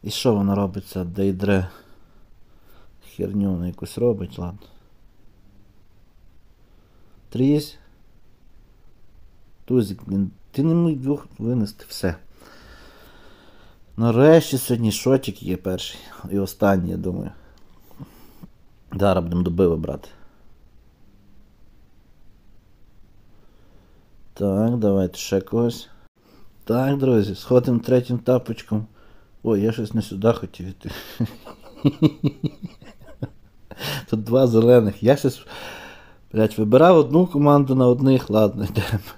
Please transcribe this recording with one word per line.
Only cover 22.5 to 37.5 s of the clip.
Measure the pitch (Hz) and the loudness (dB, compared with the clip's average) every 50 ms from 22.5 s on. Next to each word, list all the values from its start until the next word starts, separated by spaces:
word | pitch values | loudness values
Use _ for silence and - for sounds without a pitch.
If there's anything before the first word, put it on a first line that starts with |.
| - - _ _ - _ - - - - - - - - - - - - - - _ - - - - - _ _ - - _ _ - - - - - | -20 -20 _ _ -20 _ -20 -20 -20 -20 -20 -20 -20 -20 -20 -20 -20 -20 -20 -20 _ -20 -20 -20 -20 -20 _ _ -20 -20 _ _ -20 -20 -20 -20 -8
Так, | - 98 101 95 98 110 117 120 | -4 -2 0 0 2 0 0 0
давайте | 120 107 104 98 98 92 87 - | 0 0 2 2 2 0 -2 -4
ще | - - - 98 98 | -8 -8 -2 -2 -2
когось. | 92 - - 117 117 120 117 - - - - - - - _ _ _ _ _ - - - _ - - | -2 -2 -2 -2 -2 -2 -4 -6 -16 -20 -20 -20 -20 -20 _ _ _ _ _ -20 -20 -20 _ -20 -6
Так, | - 113 123 131 135 139 | -2 -2 0 0 0 0
друзі, | 143 135 131 123 110 101 107 95 | 0 2 2 4 2 2 0 -4
сходимо | - - - 127 127 123 131 120 117 | -10 -4 2 2 2 4 4 -2 -2
третім | - - 127 127 123 - 123 120 | 0 2 0 0 2 0 -6 -4
тапочком. | - - 127 123 - - 113 - - - 107 107 107 - _ - - - - - - _ - - - | 0 0 0 0 0 -6 -12 -12 -8 -6 -6 -6 -6 -8 _ -20 -20 -20 -20 -20 -20 _ -20 -8 -4
Ой, | 117 113 98 | -2 -2 0
я | 101 113 | 0 -2
щось | 110 - 110 104 - | -2 -4 -8 -4 -4
не | 113 | -4
сюди | 101 - 107 95 98 117 113 | -4 -4 -8 0 0 0 0
хотів | - - 90 - - 90 | 0 -6 -14 -14 -14 -14
іти. | 95 95 _ - - - - - - - - | -14 -14 _ -14 -14 -14 -14 -16 -18 -8 -8
<laughs> | 117 - - - - - - - - - - - - 147 - - 160 151 - - - 143 - - - - - - - - - - - - - - - - - - - - - - - - _ - - - - - - 147 143 139 - - | -8 -8 -8 -18 -20 -20 -20 -20 -20 -20 -20 -2 -2 -2 -2 0 -2 -2 -2 -2 -6 -6 -6 -4 -8 -10 -8 -10 -18 -20 -20 -20 -20 -20 -20 -20 -20 -20 -16 -14 -14 -14 -14 -20 -20 -20 _ -20 -20 -20 -18 -14 -10 -10 -10 -10 -6 -4
Тут | - 110 107 | -4 -4 -2
два | 110 117 131 135 | 0 2 4 4
зелених. | 123 113 113 113 120 123 123 110 104 - - - | 6 4 4 6 8 8 6 6 4 -2 0 2
Я | 113 143 | 2 2
щось, | 143 - 135 - - - - - - - - - - - - - - - - - - - _ - | 4 2 -2 -2 -2 -16 -18 -18 -16 -16 -16 -16 -16 -18 -20 -20 -20 -20 -20 -20 -20 -20 _ 0
блядь, | 110 110 104 - | 0 0 0 0
вибирав | - 110 107 117 131 156 175 185 | -2 0 4 4 6 8 8 8
одну | 160 143 120 139 160 180 | 6 4 4 4 2 2
команду | 175 - 143 147 147 | 2 0 2 4 4